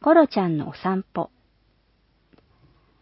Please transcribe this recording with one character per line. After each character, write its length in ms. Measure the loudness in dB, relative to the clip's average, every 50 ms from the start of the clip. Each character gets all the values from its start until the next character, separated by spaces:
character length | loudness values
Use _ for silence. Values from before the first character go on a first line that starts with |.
コ 120 | 2 4 6
ロ 140 | 6 4 4
ち 120 | 2 -2
ゃ 80 | -2 0
ん 100 | -2 -2
の 120 | -4 -6
お 40 | -10
散 280 | -8 -4 -4 -4 -4 -6 -8 _
歩。 180 | -8 -8 -8 _ _ _ _ _ _ _ _ _ _ _ _ _ _ _ _ _ _ _ _ _ _ _ _ _ _ _ _ _ _ _ _ _ _